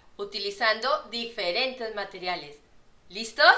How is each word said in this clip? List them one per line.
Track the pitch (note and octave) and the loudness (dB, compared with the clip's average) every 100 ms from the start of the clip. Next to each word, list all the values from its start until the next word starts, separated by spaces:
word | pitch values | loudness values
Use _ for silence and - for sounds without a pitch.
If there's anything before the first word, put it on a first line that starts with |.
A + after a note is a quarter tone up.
| - - | -20 -10
utilizando | G3+ G#3 G3 - A3+ A3 B3+ D4+ - | -8 -6 -8 0 0 2 0 -2 -2
diferentes | A#3 A#3 - F3+ G#3+ C4 B3 A3 | -8 -8 -4 -2 0 -2 -4 -8
materiales. | G#3 G3 F#3 F3+ F3 D3 - _ - - - - | -6 -8 -6 -6 -6 -8 -18 _ -20 -20 -20 -14
¿Listos? | F#3 A3+ - D#4+ | -8 -8 6 8